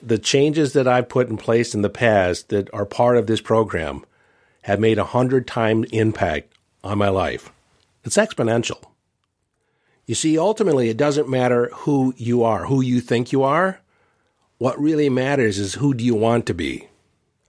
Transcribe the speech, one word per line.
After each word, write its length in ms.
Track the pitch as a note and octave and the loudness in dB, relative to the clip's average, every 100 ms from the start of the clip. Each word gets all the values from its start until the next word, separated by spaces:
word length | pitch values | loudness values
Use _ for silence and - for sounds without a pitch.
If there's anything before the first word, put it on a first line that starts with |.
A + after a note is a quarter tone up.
| A2+ | -4
the 120 | A2 | -2
changes 540 | - C#3 D3+ D3+ C#3 | 0 2 2 2 0
that 140 | C#3+ B2+ | 2 2
I've 220 | B2 B2 | 2 0
put 200 | B2+ A#2+ | -2 -2
in 80 | G#2+ | -4
place 360 | - A#2 A#2 | 0 0 0
in 80 | G#2+ | -2
the 80 | G2+ | -2
past 600 | - A#2 G2+ F2+ F2 - | 0 2 4 2 -2 -2
that 220 | G2+ - | -4 -4
are 140 | G#2 G2+ | -8 -6
part 320 | - A#2+ A#2+ | 0 2 2
of 80 | G#2+ | 2
this 160 | A2 | -2
program 640 | - A2+ G#2 E2+ D2 C#2 - _ _ _ _ _ | 0 0 0 -4 -6 -8 -14 _ _ _ _ _
have 180 | - G2+ | -4 0
made 200 | A2 G#2 | 2 2
a 40 | |
hundred 440 | F2+ B2 B2+ C3 B2+ | 0 0 2 0 -2
time 360 | B2 A2 A2+ B2+ | -2 0 0 0
impact 680 | A2+ A2 - F2+ D2+ - _ _ _ | 0 0 0 -2 -2 -8 _ _ _
on 160 | F#2+ G2+ | -6 0
my 100 | G2+ | 0
life. 420 | F#2+ D2+ A#1+ - _ _ _ _ _ | 2 -2 -6 -12 _ _ _ _ _
It's 140 | B2 G3+ | -4 0
exponential. 680 | G#3+ - A2+ A#2 - - - _ _ _ _ _ _ _ _ _ _ _ - | 0 -2 0 0 -2 -10 -16 _ _ _ _ _ _ _ _ _ _ _ -8
You 80 | |
see, 240 | A2+ D#3+ D#3 | -4 0 2
ultimately, 520 | F#3+ G#3+ F#3+ C3+ A#2 | 0 0 0 2 0
it 80 | A2+ | 0
doesn't 300 | C#3+ C#3+ C3+ | 0 0 0
matter 440 | C3 B2 A#2+ A#2+ | 0 2 2 0
who 400 | - D3 C#3 C3 B2+ | -4 0 2 0 -2
you 260 | A#2 A#2+ | -2 2
are, 220 | A2+ G2 F2+ | 2 0 0
who 160 | C3+ | 0
you 200 | B2+ B2 | 2 0
think 300 | - B2 B2 | 0 -2 0
you 100 | C3+ | 0
are. 380 | C3+ D#3 F#3+ F#3 _ _ _ _ _ _ _ - | 2 2 0 -4 _ _ _ _ _ _ _ -4
What 200 | B2+ C3 | -4 0
really 300 | D3+ D3+ C#3+ | 0 2 2
matters 480 | B2+ C3 C#3 A2 G2 | 0 0 0 0 0
is 160 | G2 | -6
who 220 | G#2 C#3+ A#2+ | -2 -2 0
do 80 | |
you 100 | A#2+ | 0
want 320 | G#2+ A2+ A#2 A2+ | 2 2 0 -2
to 80 | |
be? 360 | E2+ C#2 A#1 - _ _ _ _ _ | -4 -6 -8 -14 _ _ _ _ _